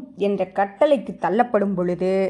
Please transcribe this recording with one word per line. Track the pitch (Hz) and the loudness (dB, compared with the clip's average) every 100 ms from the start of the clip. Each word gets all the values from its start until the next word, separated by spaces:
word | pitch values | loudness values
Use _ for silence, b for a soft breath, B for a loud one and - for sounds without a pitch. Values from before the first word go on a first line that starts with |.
| - - | -4 -4
என்ற | 202 196 185 | -2 0 -2
கட்டளைக்கு | - 196 - 302 277 190 - | -2 -2 2 2 2 -2 -6
தள்ளப்படும் | 170 202 240 214 202 | -2 0 2 0 0
பொழுது, | 185 180 175 185 190 190 | -2 -2 -2 0 0 0